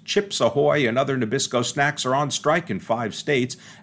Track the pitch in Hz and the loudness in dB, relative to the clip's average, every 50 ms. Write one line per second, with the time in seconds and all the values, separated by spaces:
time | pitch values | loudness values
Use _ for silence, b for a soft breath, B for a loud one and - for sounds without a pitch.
0 | - - - 208 202 - - - 127 117 - 143 147 147 147 151 135 113 117 131 | -8 0 0 0 0 0 -2 0 0 2 2 4 4 4 4 4 2 2 2 0
1 | 143 135 135 127 117 107 123 139 - - 127 120 117 - - 147 139 147 147 - | 0 0 0 -2 -2 -2 0 -2 -2 0 0 -2 -2 0 0 0 0 0 0 -2
2 | - 127 131 139 147 135 - - - 147 160 175 170 - 98 92 - - 113 120 | -2 0 2 0 0 0 -2 -2 0 2 2 2 0 -4 -6 -6 -2 -2 -2 -2
3 | 117 104 - - - 151 143 127 127 123 - B B B B B | -2 -4 -6 -6 -2 0 0 0 0 -2 -4 B B B B B